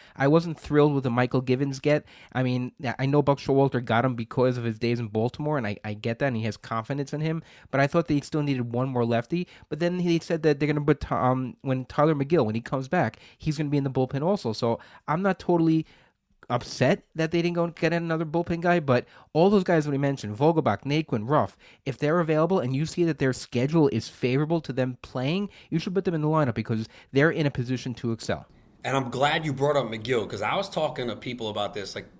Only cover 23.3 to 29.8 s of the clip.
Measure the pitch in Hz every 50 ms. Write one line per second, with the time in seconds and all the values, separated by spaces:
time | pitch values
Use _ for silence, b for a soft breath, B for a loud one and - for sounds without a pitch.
23.3 | 123 - - - - 120 127 143 165 165 147 - - 113 - - - - 127 123
24.3 | 127 143 156 156 170 160 - - 120 131 127 131 127 - - - - 127 127 143
25.3 | 175 196 202 190 B B B B B 165 - 202 180 196 180 190 170 151 151 151
26.3 | 160 156 147 123 113 117 110 - 113 110 110 - B B B B B 135 147 165
27.3 | 117 160 147 139 - 135 120 123 131 120 - 131 120 - - 117 113 - - -
28.3 | 87 71 - - b b b b b b b 123 131 135 127 120 131 127 139 147
29.3 | 160 165 160 151 131 113 139 147 143 139